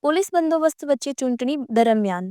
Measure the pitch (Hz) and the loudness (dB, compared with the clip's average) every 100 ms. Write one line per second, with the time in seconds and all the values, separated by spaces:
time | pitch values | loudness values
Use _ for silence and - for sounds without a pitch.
0 | 285 320 392 359 320 320 311 - 285 277 | 2 0 0 0 2 2 0 -2 -2 -2
1 | - 269 254 240 247 294 247 220 233 220 | -2 -4 -2 -2 -2 -4 -2 2 4 2
2 | 202 180 185 | 0 -4 -8